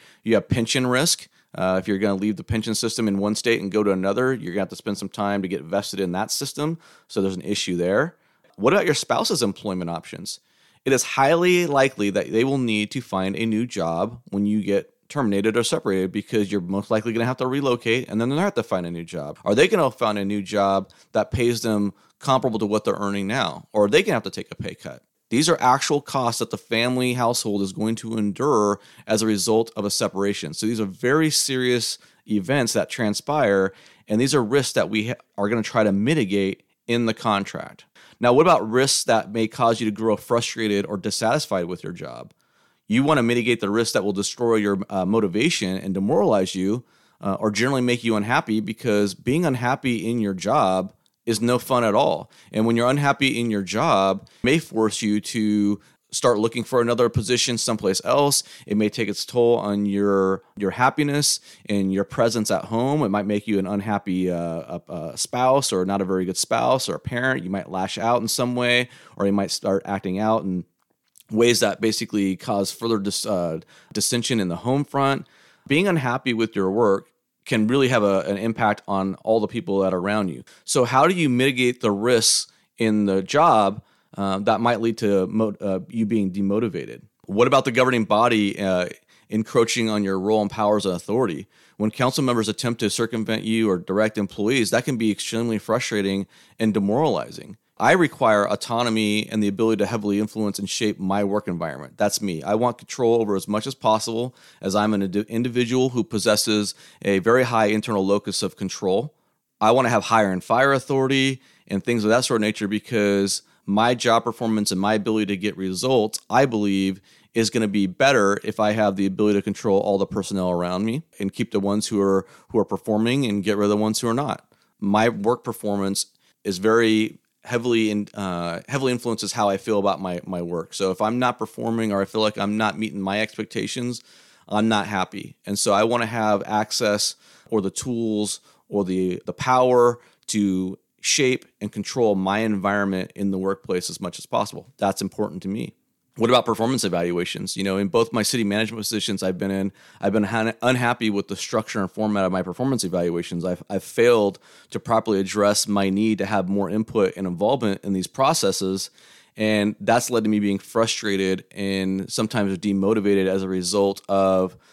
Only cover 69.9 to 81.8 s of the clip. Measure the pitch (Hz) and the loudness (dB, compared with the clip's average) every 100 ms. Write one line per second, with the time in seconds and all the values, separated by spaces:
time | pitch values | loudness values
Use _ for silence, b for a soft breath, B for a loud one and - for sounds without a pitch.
69.9 | 98 95 92 107 110 95 90 - _ _ | -6 -4 -2 0 0 0 -4 -6 _ _
70.9 | _ _ _ - 107 120 117 107 - 113 | _ _ _ -6 2 4 4 0 0 -2
71.9 | - 113 107 98 92 - 101 98 - 117 | -2 -2 0 0 -2 -2 -2 -2 -4 -2
72.9 | 110 98 - 110 95 85 80 B B B | -2 -2 -4 -2 -2 -2 -4 B B B
73.9 | - - 120 - 117 92 85 113 139 143 | -4 -2 -2 -2 0 -2 -2 -2 -2 -2
74.9 | 139 135 135 - b b b - 143 196 | 0 0 0 -6 b b b -2 2 2
75.9 | 165 127 127 131 113 113 - 95 104 110 | 2 0 -2 -2 -2 -2 0 0 2 4
76.9 | 98 - _ _ _ - 117 107 135 127 | 2 -2 _ _ _ -2 0 2 2 4
77.9 | 123 104 95 85 101 113 113 110 104 - | 4 4 2 0 -2 -2 0 0 0 -2
78.9 | 98 95 92 - 113 104 117 87 98 95 | -2 -2 -4 0 0 0 -4 -2 0 0
79.9 | 92 95 107 98 64 b b - 135 120 | 0 -2 -2 -2 -6 b b -4 0 2
80.9 | 131 160 185 151 123 135 127 123 123 | 4 4 4 2 2 2 2 0 0